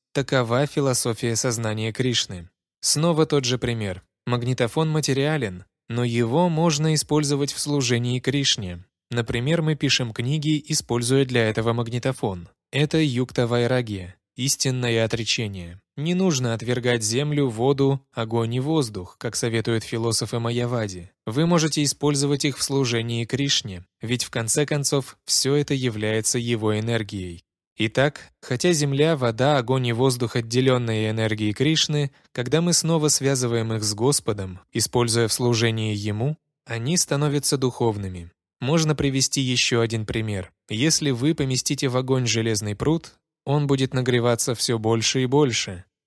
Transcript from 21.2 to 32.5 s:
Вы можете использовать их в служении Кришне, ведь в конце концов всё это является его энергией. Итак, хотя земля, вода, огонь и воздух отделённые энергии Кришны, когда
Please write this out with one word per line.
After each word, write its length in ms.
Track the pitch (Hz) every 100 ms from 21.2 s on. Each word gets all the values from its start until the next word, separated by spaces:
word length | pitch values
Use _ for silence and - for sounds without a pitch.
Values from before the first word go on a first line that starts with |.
| -
Вы 220 | 123 170
можете 340 | 175 160 156
использовать 640 | 143 - 147 143 143 143 147
их 120 | 135
в 60 |
служении 640 | - 139 127 120 117 117 117
Кришне, 580 | 131 139 - 107 90 - _
ведь 240 | 113 123
в 60 | -
конце 380 | 123 113 151 147
концов 500 | 147 139 139 135 - -
всё 300 | - 131 147
это 180 | 147
является 640 | 139 127 107 107 110 - 123
его 400 | 117 117 107 107
энергией. 680 | 110 117 101 104 90 85 _ _ _ -
Итак, 520 | 110 - 143 - - _
хотя 320 | - 123 180
земля, 420 | 160 143 139 156 151
вода, 420 | 123 113 135 143
огонь 300 | 117 131 120
и 60 |
воздух 420 | 113 131 123 123 123
отделённые 760 | 113 120 131 123 117 110 110
энергии 420 | 110 110 110 107
Кришны, 600 | 104 139 160 - 147 143 _ _
когда 300 | - 120